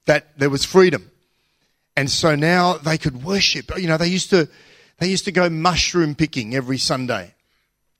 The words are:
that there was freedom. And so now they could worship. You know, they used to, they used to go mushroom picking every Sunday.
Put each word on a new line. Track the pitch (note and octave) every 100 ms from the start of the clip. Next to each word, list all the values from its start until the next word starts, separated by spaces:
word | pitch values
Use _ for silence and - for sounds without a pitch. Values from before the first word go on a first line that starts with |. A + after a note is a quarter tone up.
that | - D3+ - -
there | C#3
was | C#3 -
freedom. | F3+ F#3 B2+ F#2 _ _ _ _ _ _ _ _ -
And | C3+
so | - E3+
now | D3 D#3 F3+ F3+
they | D#3 D3 D#3+
could | D#3 B2
worship. | D3 G3 - D3 - F3
You | F3
know, | D#3+
they | F3
used | F#3 -
to, | F#3+ D3 - _ _ _ -
they | F3+
used | F#3+
to | -
go | F3 F3
mushroom | D#3+ E3+ D#3+ - F3 D#3
picking | D3 D#3 C#3 G#2+
every | C3 B2 C3
Sunday. | - C#3 B2 A2 F2 _ _ _ _ _ _